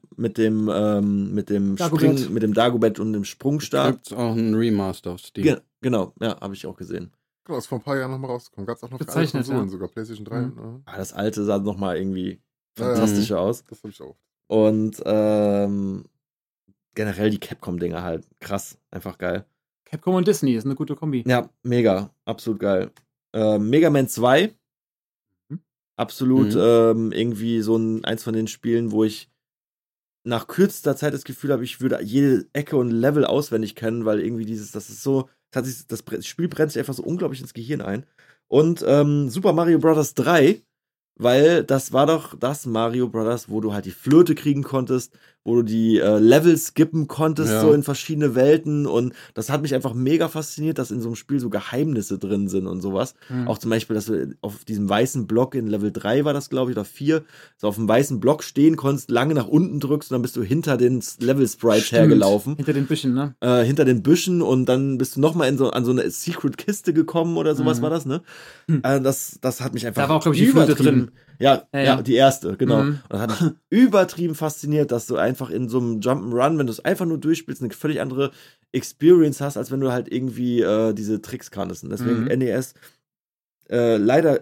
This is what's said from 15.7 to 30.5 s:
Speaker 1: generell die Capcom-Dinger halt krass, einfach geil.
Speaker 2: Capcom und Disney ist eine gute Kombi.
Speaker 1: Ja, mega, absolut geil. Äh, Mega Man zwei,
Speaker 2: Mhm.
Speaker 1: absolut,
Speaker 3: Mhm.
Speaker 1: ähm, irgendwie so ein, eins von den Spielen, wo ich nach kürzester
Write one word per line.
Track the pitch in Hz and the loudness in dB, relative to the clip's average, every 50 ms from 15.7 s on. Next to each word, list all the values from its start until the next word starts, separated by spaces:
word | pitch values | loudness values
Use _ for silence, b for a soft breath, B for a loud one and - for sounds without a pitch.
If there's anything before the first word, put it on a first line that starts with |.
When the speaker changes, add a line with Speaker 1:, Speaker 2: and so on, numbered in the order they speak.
| 101 101 98 98 95 95 - _ _ _ _ _ _ _ _ _ _ _ _ _ _ _ _ _ - | -2 -2 -4 -4 -6 -8 -10 _ _ _ _ _ _ _ _ _ _ _ _ _ _ _ _ _ -10
Speaker 1:
generell | 110 107 104 92 92 104 110 | -8 -6 -6 -4 -2 0 0
die | 107 - | 0 -2
Capcom-Dinger | - - - - - 95 90 85 87 87 85 82 90 | -6 -12 -16 -14 -10 -8 -6 -6 -6 -6 -6 -6 -6
halt | 87 82 82 - _ _ _ | -6 -8 -8 -10 _ _ _
krass, | - - 98 98 - - - _ _ _ | -12 -8 -8 -8 -8 -10 -20 _ _ _
einfach | - 95 - 95 90 - | -16 -14 -14 -14 -12 -8
geil. | 90 90 90 95 98 _ _ _ _ _ _ _ _ | -6 -6 -6 -6 -8 _ _ _ _ _ _ _ _
Speaker 2:
Capcom | _ - 151 - 180 185 | _ -14 -8 -4 -2 0
und | 185 175 202 | 2 2 2
Disney | 196 - 151 135 120 | 2 2 2 0 0
ist | 113 107 | 0 -2
eine | 139 135 | -4 -6
gute | - - - 147 | -6 -6 -8 -8
Kombi. | - 160 156 139 123 113 | -6 -6 -4 -4 -2 0
Speaker 1:
Ja, | 127 127 120 117 - _ _ - | 0 0 0 0 -4 _ _ -6
mega, | 123 120 123 117 107 92 95 101 95 _ _ _ | -2 2 2 4 4 2 2 -2 -6 _ _ _
absolut | - 113 107 - 113 107 98 | -10 -10 -6 -6 -6 -6 -2
geil. | 104 101 98 92 98 - - _ _ _ _ _ _ _ - | -2 0 0 0 -2 -4 -10 _ _ _ _ _ _ _ -4
Äh, | 107 110 107 107 104 | 0 0 2 2 2
Mega | 104 107 131 156 165 160 | 2 2 4 4 4 4
Man | 147 139 131 - | 4 2 2 0
zwei, | - 110 117 123 135 156 190 220 - _ _ _ _ _ _ _ _ _ _ _ _ _ _ _ _ _ _ - | -2 0 2 4 4 4 2 0 -4 _ _ _ _ _ _ _ _ _ _ _ _ _ _ _ _ _ _ -14
Speaker 2:
Mhm. | 143 - _ _ _ _ _ _ _ | -14 -14 _ _ _ _ _ _ _
Speaker 1:
absolut, | - 107 - - - 120 127 131 131 110 104 107 | -8 -8 -8 -6 -2 0 2 4 4 4 2 2
Speaker 3:
Mhm. | 101 | 2
Speaker 1:
ähm, | 95 117 117 117 113 113 110 113 113 110 - | 4 6 6 6 6 4 4 2 0 -2 -2
irgendwie | 110 113 120 113 101 113 117 117 113 107 | -2 -2 -2 -2 -4 -4 -2 -2 -2 0
so | 110 113 | 0 0
ein, | 113 113 110 110 110 - | 0 0 0 -2 -4 -4
eins | - 113 110 - | -4 -6 -4 -4
von | 120 110 | -4 -4
den | 110 113 | -4 -4
Spielen, | 107 - - - 117 117 117 117 113 104 | -4 -6 -8 -4 -2 0 0 0 -2 0
wo | 107 110 | 0 0
ich | 110 107 - - _ _ _ _ _ _ _ _ _ _ _ _ _ _ _ _ _ _ _ - | 0 -2 -4 -14 _ _ _ _ _ _ _ _ _ _ _ _ _ _ _ _ _ _ _ -8
nach | 117 120 113 - | -6 -4 -4 -6
kürzester | - | -4